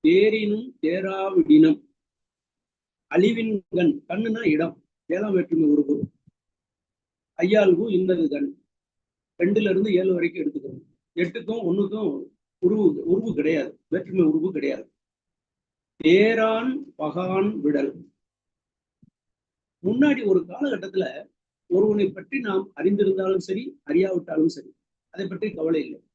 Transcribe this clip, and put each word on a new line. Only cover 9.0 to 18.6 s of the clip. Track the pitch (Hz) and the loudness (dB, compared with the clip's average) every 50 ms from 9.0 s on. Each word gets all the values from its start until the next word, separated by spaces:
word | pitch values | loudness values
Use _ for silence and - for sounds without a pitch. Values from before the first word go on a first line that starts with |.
| _ _ _ _ _ _ _ _ | _ _ _ _ _ _ _ _
ரெண்டுல | 175 190 202 214 208 196 | 0 2 2 2 2 2
இருந்து | 185 190 208 214 185 | 0 0 0 2 2
ஏழு | 180 185 190 180 | 2 2 2 0
வரைக்கும் | 175 165 170 170 170 | 0 -2 -4 -4 -4
எடுத்துக்கணும். | 151 147 - 139 135 - - - - _ _ _ _ _ _ | -6 -6 -6 -6 -12 -12 -14 -16 -20 _ _ _ _ _ _
எட்டுக்கும் | 170 180 170 - 233 170 190 226 233 202 | -4 -4 -2 -4 -8 -8 -6 -6 -4 -2
ஒண்ணுக்கும் | 170 180 202 202 190 208 220 214 165 139 - - - _ _ _ _ _ _ | -2 0 0 -2 -2 -2 -4 -4 -4 -4 -6 -12 -14 _ _ _ _ _ _
உருவு, | - 180 214 214 202 165 147 - 170 | 0 0 2 4 2 2 2 2 0
உருவு | 165 180 208 226 226 175 | 0 0 0 0 -4 -4
கிடையாது, | 147 143 156 165 147 127 107 - _ _ _ | -2 0 0 0 0 -2 -6 -10 _ _ _
வேற்றுமை | 160 185 185 - 180 185 170 | -6 -6 -4 -2 0 2 4
உருவு | 156 156 160 160 190 | 4 4 2 -2 -2
கிடையாது. | 180 147 135 139 - - - _ _ _ _ _ _ _ _ _ _ _ _ _ _ _ _ _ _ _ _ _ _ _ | -4 -4 -4 -4 -6 -6 -10 _ _ _ _ _ _ _ _ _ _ _ _ _ _ _ _ _ _ _ _ _ _ _
"தேரான் | - 156 175 190 208 220 226 226 220 220 220 226 240 262 262 285 - - _ - | 4 4 6 6 6 4 2 0 0 0 0 -2 -2 -4 -4 -6 -10 -14 _ -8
பகான் | 156 151 151 175 185 185 190 190 202 208 220 - | -8 -6 -4 -6 -4 -2 -2 0 0 -2 -2 -2
விடல்", | 131 147 147 139 139 - - - - _ _ _ _ _ _ _ _ _ _ _ | -2 0 0 0 -2 -4 -6 -12 -20 _ _ _ _ _ _ _ _ _ _ _